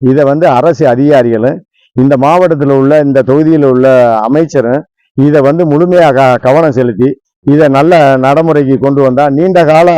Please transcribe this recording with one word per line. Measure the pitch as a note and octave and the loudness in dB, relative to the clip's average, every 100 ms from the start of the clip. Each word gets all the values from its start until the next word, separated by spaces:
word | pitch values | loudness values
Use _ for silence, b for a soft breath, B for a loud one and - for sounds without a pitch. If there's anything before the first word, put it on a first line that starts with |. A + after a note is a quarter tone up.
இதை | B2+ C#3 | -2 0
வந்து | C#3 D3+ E3+ | 0 0 0
அரசு | B2 D#3+ D3 C#3+ | 0 -2 0 -2
அதிகாரிகளும் | A#2+ C#3+ C#3 A#2+ A2+ B2 E3+ - _ _ - | 0 2 0 0 -2 -4 -6 -14 _ _ -2
இந்த | C3+ C3+ | 0 0
மாவட்டத்துல | C#3 F3+ F3+ D3+ C#3 C3+ | 0 0 0 -2 0 0
உள்ள, | C3+ D3+ | 2 0
இந்த | C#3+ C3+ | 0 -2
தொகுதியில | B2 C#3+ D#3 D#3+ | 0 0 0 0
உள்ள | C3+ B2+ C3 B2+ A#2+ A2 | 0 2 2 2 2 0
அமைச்சரும் | A2 D3+ D#3+ C#3+ A#2 C#3 - _ _ - | -2 -2 -2 -2 -2 -4 -8 _ _ -2
இதை | C#3+ D3 | 0 2
வந்து | C3+ E3 E3 | 0 0 -2
முழுமையா | D3 F3+ F3+ D#3 | 0 0 2 2
க-, | C3 C3 A#2+ | 2 0 0
கவனம் | B2+ D3 D#3+ | 0 0 0
செலுத்தி | B2 A#2+ G2 C3 - _ _ C#3+ | -2 -4 -2 -4 -4 _ _ -2
இதை | D3 D3+ | 0 2
நல்ல | C3+ D#3+ E3+ C#3 C3 | 2 2 2 2 2
நடைமுறைக்கு | C3 C#3+ D#3+ D3 C3+ C3 | 0 0 0 -2 -2 -2
கொண்டு | C#3 C#3 | -2 0
வந்தா | C3 B2+ D3 | 0 0 -2
நீண்ட | C#3 F#3 F3+ | -2 0 0
கால, | D#3 D#3 F3 | 2 2 2